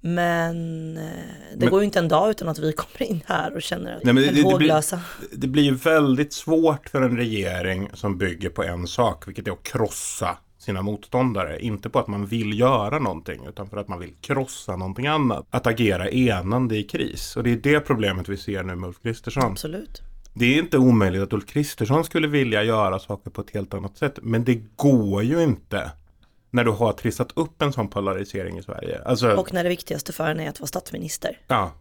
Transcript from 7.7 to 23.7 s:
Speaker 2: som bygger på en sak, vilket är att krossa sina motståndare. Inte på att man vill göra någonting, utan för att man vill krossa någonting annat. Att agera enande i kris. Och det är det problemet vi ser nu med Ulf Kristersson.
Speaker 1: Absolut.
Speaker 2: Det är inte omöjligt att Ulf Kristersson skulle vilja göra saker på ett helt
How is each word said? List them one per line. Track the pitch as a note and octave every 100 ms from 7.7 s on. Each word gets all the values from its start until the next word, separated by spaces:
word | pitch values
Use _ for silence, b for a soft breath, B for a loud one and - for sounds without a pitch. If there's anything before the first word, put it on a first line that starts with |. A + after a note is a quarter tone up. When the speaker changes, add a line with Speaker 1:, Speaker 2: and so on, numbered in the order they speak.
| F#2 G2
Speaker 2:
som | - G#2 F#2
bygger | F#2+ E2+ F#2
på | -
en | E2+ F2 F2
sak, | - A#2 - -
vilket | F#2 -
är |
att | F2
krossa | - - G#2 - - - F2 F2 _ _
sina | - F#2+
motståndare. | G2 G#2 - B2 B2+ G2+ E2+ D#2+
Inte | A#2 G#2 A2+
på | C3+
att | G#2+
man | G2+ G2+
vill | A#2 G#2 G#2
göra | B2+ B2+ G#2 D3
någonting, | A#2+ D#2+ - D2 C2
utan | - G2
för | G#2
att | G2+
man | F2+
vill | F2 -
krossa | - C#3 C3 - - F#2
någonting | F#2 G2 C3+
annat. | D#3 C3 F2+ -
Att | A#2 A#2+
agera | A#2 A2+ F2+ F#2+
enande | B2+ B2 G2 F2+ A#2+ B2 G#2+
i |
kris. | G#2 D#3+ - - - -
Och |
det | A#2
är | A#2+
det | C#3 D3
problemet | D3 B2 G#2 F#2 F2+
vi | G2
ser | - G2
nu | F#2
med | F2+ F#2
Ulf | F2
Kristersson. | A#2 A2+ - C3+
Speaker 1:
Absolut. | B2 G2 D#3 F3+ - - - - -
Speaker 2:
Det | - A#2+
är | C#3+
inte | E3+ C#3
omöjligt | B2+ A#2 F#2+ F2+
att | G2
Ulf | G#2 -
Kristersson | C#3+ D3 - A2 C#3+
skulle | E3 E3+ D3+
vilja | D3 B2+ G#2+
göra | G#2+ A2 G2 F#2
saker | - G2+ -
på | -
ett | G2+
helt | G#2 G2